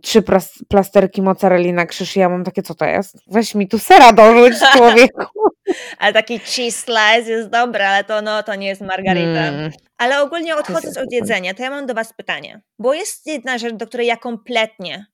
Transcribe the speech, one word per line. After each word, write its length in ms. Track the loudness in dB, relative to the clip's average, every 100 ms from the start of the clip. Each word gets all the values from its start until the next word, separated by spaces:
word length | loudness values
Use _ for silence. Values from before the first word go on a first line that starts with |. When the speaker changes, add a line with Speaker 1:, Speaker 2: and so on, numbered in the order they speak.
Speaker 1:
trzy 200 | 0 0
plas-, 420 | 2 0 -2 -12 -2
plasterki 540 | 0 2 2 2 0
mozzarelli 500 | -2 0 2 2 0
na 140 | -2 -4
krzyż 300 | -8 -6 -2
i 40 |
ja 80 | 0
mam 160 | -2
takie: 180 | -6 -10
„Co 120 | -10
to 100 | -6
jest? 320 | -4 -4 -6 _ _
Weź 280 | -4 -2
mi 140 | -4 -4
tu 100 | -4
sera 340 | 4 8 8
dorzuć, 400 | 10 8 8 6 4 4
Speaker 2:
<laughs> 100 | 6
Speaker 1:
człowieku”. 480 | 6 6 4 2 -14 -4 -4 -2 -6 -8 -12 -4
Speaker 2:
Ale 140 | -2
taki 260 | 0 -2 -8
cheese 400 | -8 -6 -6 -8
slice 520 | -4 0 2 2 0
jest 180 | -6 -4
dobry, 340 | -2 -2 -2
ale 200 | -2 -2
to, 180 | -2 -6
no, 200 | -4 -6
to 120 | -6
nie 120 | -8 -8
jest 140 | -10
margarita. 600 | -8 -6 -4 -2 -2 -2
Speaker 1:
Mm. 300 | -4 -6 -10 -14 _ -6
Speaker 2:
Ale 220 | -2 -2
ogólnie 280 | -2 -4 -6
Speaker 1:
To 60 | -6
jest 120 | -6
Speaker 2:
odchodząc 260 | -8 -8 -10
od 60 |
Speaker 1:
super. 80 | -8
Speaker 2:
jedzenia, 420 | -6 -4 -6 -6
to 80 | -8
ja 80 | -10
mam 160 | -10 -8
do 80 |
was 180 | -8 -10
pytanie. 480 | -12 -12 -12 -12 -20 _ -8
Bo 160 | -6
jest 320 | -6 -8 -12 -12
jedna 320 | -10 -8 -8
rzecz, 160 | -8
do 120 | -12 -12
której 200 | -6 -4
ja 100 | -4
kompletnie, 920 | -8 -12 -6 -4 -4 -8 -14 -14 -18